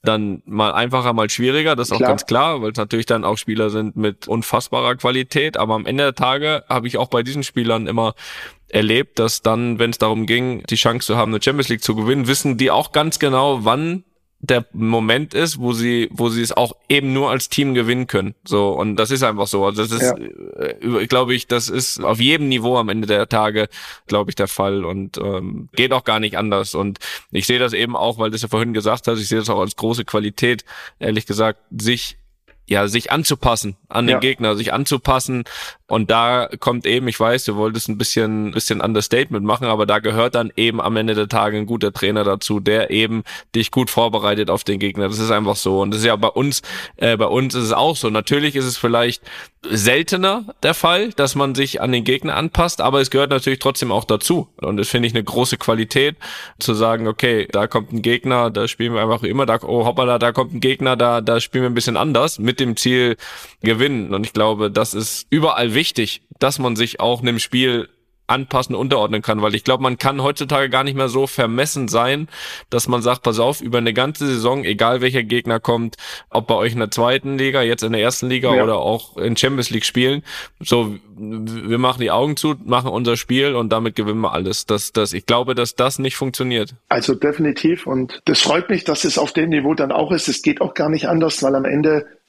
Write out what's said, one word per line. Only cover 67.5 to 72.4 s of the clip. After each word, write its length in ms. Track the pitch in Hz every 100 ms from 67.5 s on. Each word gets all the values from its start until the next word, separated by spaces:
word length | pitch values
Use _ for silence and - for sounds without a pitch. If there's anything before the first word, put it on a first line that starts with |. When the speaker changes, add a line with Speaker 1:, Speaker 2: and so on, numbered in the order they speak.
| 127 131 120 - _ _ _ -
Speaker 1:
anpassen, 440 | 127 135 131 127
unterordnen 480 | 110 131 135 104 107
kann, 180 | 110 107
weil 140 | 104
ich 100 | 104
glaub, 160 | - 131
man 160 | 131 123
kann 260 | 135 139
heutzutage 460 | 135 143 139 143 135
gar 160 | 131
nicht 120 | 139 135
mehr 120 | 131
so 180 | 127 135
vermessen 640 | - 117 117 151 143 120
sein, 400 | 113 120 143 156 -